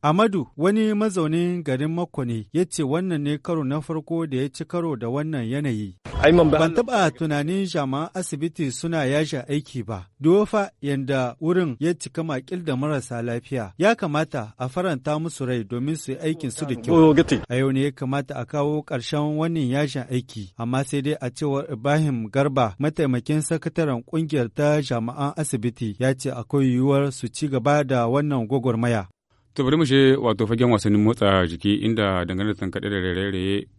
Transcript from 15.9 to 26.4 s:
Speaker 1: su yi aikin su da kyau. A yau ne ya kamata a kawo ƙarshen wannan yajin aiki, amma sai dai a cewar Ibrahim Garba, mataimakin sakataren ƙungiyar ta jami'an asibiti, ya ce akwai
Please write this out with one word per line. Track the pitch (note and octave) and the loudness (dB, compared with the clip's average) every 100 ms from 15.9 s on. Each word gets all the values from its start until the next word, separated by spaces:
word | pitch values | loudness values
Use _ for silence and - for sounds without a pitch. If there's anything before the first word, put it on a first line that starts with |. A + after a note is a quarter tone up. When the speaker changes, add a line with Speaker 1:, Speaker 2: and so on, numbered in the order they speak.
| D#3 | -4
Speaker 1:
su | - | -6
yi | C3 | -6
aikin | D#3 D#3+ C3+ | -4 -4 -6
su | - D3+ | -6 -6
da | |
kyau. | A#2+ A#2 E3 D#3+ D3 E3 B2 - | -4 2 6 8 8 4 2 0
A | B2 | 0
yau | C3+ | 0
ne | C3 | 2
ya | C#3+ | 0
kamata | C3+ C3 C#3 C3+ C3+ | -2 -4 -4 -4 -8
a | |
kawo | B2 D3+ C#3+ D3+ | -8 -2 -2 -2
ƙarshen | D3 C3+ A2+ D3+ D3 D3+ | -4 -6 -2 -2 0 0
wannan | E3 E3 B2+ | -2 0 0
yajin | C3+ D3 C3+ A#2+ | 0 0 -4 -4
aiki, | B2+ B2+ - G2 - | -4 -4 -12 -12 -8
amma | A#2 C3 | -4 -2
sai | C3+ C#3+ | -2 -2
dai | C#3 D3+ | -2 -4
a | B2+ | -6
cewar | B2+ D3+ C#3 C#3+ | -4 -2 -2 -4
Ibrahim | A#2 C3 D3+ D#3 B2 A2 | -6 0 2 2 0 -2
Garba, | C3 C#3+ C#3 A2+ F#2+ | 0 0 2 0 0
mataimakin | C#3+ D3+ D3 B2+ - D3+ | -4 0 0 0 0 -2
sakataren | D3+ D#3+ D#3+ E3 D#3 B2 | 0 -4 -4 -2 -2 -2
ƙungiyar | A#2+ D#3+ D#3+ D3 A#2 | -4 -4 -2 -2 -2
ta | - D3 D3+ | 0 2 2
jami'an | C3+ A#2+ A2+ C3+ C#3+ D3 | 0 -2 -4 -4 -6 -4
asibiti, | D3+ B2 A#2 A2+ A2+ G2 | -4 -2 -2 -4 -6 -2
ya | B2+ | -2
ce | C3 C3+ | 0 -4
akwai | A#2+ | -6